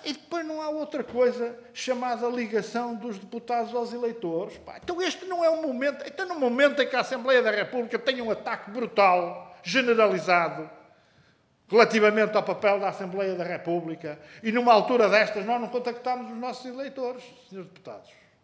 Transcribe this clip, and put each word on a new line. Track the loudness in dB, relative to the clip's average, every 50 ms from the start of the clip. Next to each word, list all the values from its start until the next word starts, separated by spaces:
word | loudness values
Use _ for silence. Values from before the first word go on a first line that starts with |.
| -8
e | -8 -10
depois | -10 -10 -8 -8 -6 -6
não | -6 -8 -8
há | -6 -6
outra | -4 -6 -6 -6 -6 -8 -8
coisa | -4 0 2 2 2 2 0 -4 -6 -8 -10 -18 -20 -14
chamada | -10 -4 -4 -4 -2 -2 -4 -4 -2 -2 -4
ligação | -2 -2 -4 -2 -2 -2 -2 -2 -4 -4 -4 -4 -6
dos | -8 -8 -8 -10 -10
deputados | -12 -12 -12 -12 -6 -4 -2 -2 -2 -2 -2
aos | -4 -4 -4
eleitores. | -6 -4 -4 -4 -4 -4 -6 -4 -4 -4 -4 -6 -10 -16
Pá, | -16 -16 -18 -16
então | -8 -8 -4 -2
este | -2 -2 -2 -4 -8
não | -6 -2 2 2
é | 2
o | 2 2
momento, | -2 -4 -4 -2 -2 -2 -2 -4 -8 -12
então | -8 -6 -6 -6
no | -2 0
momento | 0 0 2 4 4 4 4 2
em | -2 0
que | 0
a | -2
Assembleia | -2 -2 -4 -4 2 4 4 6
da | 6 4
República | 2 0 -2 -2 -2 -4 -4 -2 -4 -4
tem | 0 0 -2 -2
um | 0 -4
ataque | -4 -4 -2 -6 -6 -6 -8 -10
brutal, | -6 -6 -6 -4 4 6 6 8 8 6 2 0 -6 -10 -14 -16 -20 -16 -8
generalizado, | 0 0 2 4 4 6 6 6 4 4 2 2 4 4 4 4 2 -2 -6 -10 -12 -14 -20 -20 _ _ _ _ _ _ _ _ _ _ _ _ _ _ _ _ 2
relativamente | 6 6 6 6 6 4 4 6 6 4 2 2 2 0
ao | 0
papel | 0 -4 0 2 2 2 2
da | 0 -4
Assembleia | -4 -4 -8 -8 -4 -4 -4 -4 -2
da | -4 -6
República, | -6 -6 -8 -4 -2 -2 -2 -2 -6 -10 -10 -10 -12 -12 -12 -16 -20 -20 -8 -6
e | -2
numa | 0 2 6 6
altura | 6 6 6 4 4 4 4 6
destas | 6 4 4 4 0 -4 -2
nós | -2 -2 -2
não | -2 -4
contactamos | -6 -4 -4 -4 -8 -6 -4 -4 -4 -4 -6 -10
os | -10 -10
nossos | -8 -8 -10 -10 -12
eleitores, | -14 -10 -10 -10 -10 -8 -8 -8 -8 -8 -10 -14 -20 -20 -20 -20 _
senhores | -16 -16 -16 -16
deputados. | -18 -20 -18 -16 -16 -16 -18 _ -20 _ _ _ _ _